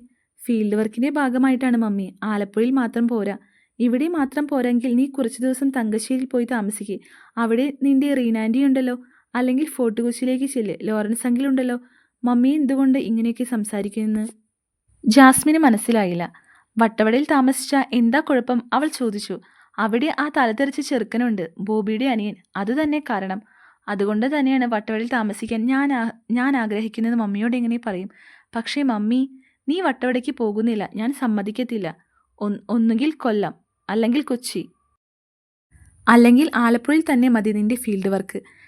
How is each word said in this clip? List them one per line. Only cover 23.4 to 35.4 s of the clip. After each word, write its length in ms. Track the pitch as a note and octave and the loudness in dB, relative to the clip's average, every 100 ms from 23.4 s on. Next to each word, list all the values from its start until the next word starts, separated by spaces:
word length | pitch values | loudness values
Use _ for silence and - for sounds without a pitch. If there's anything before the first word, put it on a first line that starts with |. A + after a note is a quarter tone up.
| - _ - _ - | -12 _ -20 _ -8
അതുകൊണ്ട് 520 | G3+ G3+ G#3+ B3 D4+ | -2 0 0 0 0
തന്നെയാണ് 260 | C4 C4+ A#3+ | 2 2 0
വട്ടവടയിൽ 440 | A3 G#3+ A3 A#3 | -2 -4 -6 -2
താമസിക്കാൻ 520 | B3+ G#3+ G3+ A3+ A3+ A#3 | -2 -4 -6 -6 -2 0
ഞാൻ 280 | C4+ C#4+ | 0 0
ആ-, 180 | C4 A3+ - _ | 0 -4 -8 _
ഞാൻ 260 | A#3+ C4 C4+ | -2 0 0
ആഗ്രഹിക്കുന്നത് 580 | G#3+ G#3 A3 A3 A3+ A#3 | -2 -4 -4 -4 -2 0
മമ്മിയോട് 420 | G#3+ G3+ A#3 B3 | -2 -2 -2 -2
എങ്ങനെ 220 | A#3 A#3 A#3 | -2 -2 -4
പറയും?" 240 | F#3 F#3 - - - _ A#3 | -6 -8 -14 -20 -20 _ -10
"പക്ഷേ 280 | A3+ C#4+ | -6 -2
മമ്മി, 580 | C#4 G#3+ G#3 B3 C4 - _ _ - | 0 0 0 0 0 -6 _ _ -4
നീ 120 | E4+ | -2
വട്ടവടയ്ക്ക് 500 | E4+ B3+ B3 B3+ B3 | -2 -2 -2 -2 -4
പോകുന്നില്ല, 580 | C4+ A3 G#3 A3+ A3 F#3 - | -4 -2 0 -2 -2 -4 -4
ഞാൻ 180 | A3+ | -6
സമ്മതിക്കത്തില്ല. 840 | C#4 B3 G#3 G3+ G#3+ B3 A3+ E3+ D#3 _ _ _ _ | -2 -2 -2 -4 -6 -6 -4 -6 -10 _ _ _ _
ഒ-, 240 | G#3 G3+ - | -6 -6 -2
ഒന്നുകിൽ 420 | A3+ A3+ A3+ D4 | 0 2 2 0
കൊല്ലം, 420 | D4+ B3 G#3 F3 - _ _ - | -2 -2 0 -2 -6 _ _ -6
അല്ലെങ്കിൽ 320 | G#3 A3+ B3+ | -2 2 0
കൊച്ചി, 480 | C#4+ B3 - G3 - _ _ _ _ _ _ _ | 0 -6 -4 -8 -10 _ _ _ _ _ _ _